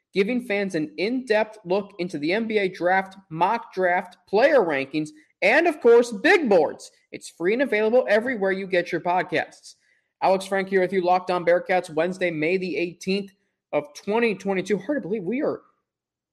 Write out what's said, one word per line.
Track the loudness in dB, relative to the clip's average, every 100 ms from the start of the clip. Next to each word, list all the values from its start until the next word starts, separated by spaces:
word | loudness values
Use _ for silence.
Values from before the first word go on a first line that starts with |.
| _
giving | -2 0 -2
fans | -2 -4 -2 -4
an | -6 -4
in-depth | -4 -4 0 0 -2 -6
look | -4 -4 -4 -8
into | -8 -6
the | -2
N | -2 -2
B | -2
A | -2
Draft, | -2 0 0 -2 -10 -10
mock | -2 0 0 -6
draft, | -2 0 0 -4 -14 _
player | 2 4 4
rankings, | 2 0 -2 -4 -6 -10 _ -2
and, | 2 4 2
of | 2
course, | 6 6 6
big | 2 4 4 6
boards. | 4 4 -2 -16 _ _
It's | -18 -16
free | -6 -2
and | 0
available | 0 0 2 2 4
everywhere | 2 0 -2 -2
you | -2 -2
get | -2 0
your | -4
podcasts. | -2 -2 0 -2 -4 -8 -20 -20 _ _ _ -2
Alex | 2 2 0
Frank | -4 0
here | 0
with | 0
you, | 0
Locked | 2 0 0
On | -2
Bearcats, | 2 2 2 -2 -2
Wednesday, | -2 -4 -2 -4
May | -2 -2 -2
the | -4 -6
eighteenth | -6 -6 -4 -4 -6 _ _ _ _
of | -4 -4
twenty | -10 -4 -2 0 -2
twenty-two. | -4 -4 -2 -4
Hard | -4 -6
to | -4
believe | -6
we | -6 -4
are, | -4 -6 _ _ _ _ _ _ _